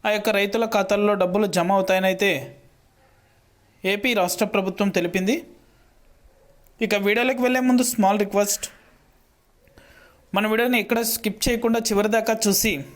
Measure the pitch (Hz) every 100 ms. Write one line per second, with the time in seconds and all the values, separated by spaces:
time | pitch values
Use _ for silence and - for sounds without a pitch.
0 | 220 214 208 202 202 226 226 214 196 208
1 | 208 208 180 190 208 175 170 196 190 190
2 | 190 185 202 151 123 - - _ _ _
3 | _ _ _ _ _ _ _ _ 190 202
4 | 254 220 180 - 214 220 190 185 202 185
5 | 170 185 185 311 - - _ _ _ _
6 | _ _ - _ _ _ _ _ 220 208
7 | 196 214 247 254 247 254 254 254 247 -
8 | 190 202 202 202 202 - - - _ _
9 | _ _ _ _ _ _ _ - - -
10 | - _ _ 190 214 220 240 247 202 226
11 | 226 - 214 - - 233 233 233 226 202
12 | 208 220 220 220 208 196 220 151 139